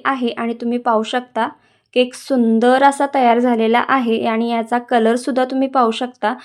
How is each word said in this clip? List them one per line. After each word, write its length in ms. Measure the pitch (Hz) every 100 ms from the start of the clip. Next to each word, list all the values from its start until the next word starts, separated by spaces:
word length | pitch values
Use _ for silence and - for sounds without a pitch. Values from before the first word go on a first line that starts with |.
| -
आहे 240 | 262 240
आणि 220 | - 226
तुम्ही 240 | 233 240 240
पाहू 240 | 240 220
शकता 440 | 220 254 247 226 226 - _ _ _ 247
केक 180 | 254
सुंदर 680 | - - 262 226 226 240 254
असा 220 | 277 277 277
तयार 260 | 269 240 233
झालेला 440 | 247 233 226 240 -
आहे 360 | 269 233 226 233
आणि 240 | 226 233
याचा 280 | 233 226 240
कलरसुद्धा 640 | 240 247 220 240 269 254 254
तुम्ही 220 | 269 269
पाहू 240 | 262 226
शकता 420 | 226 247 - 208 247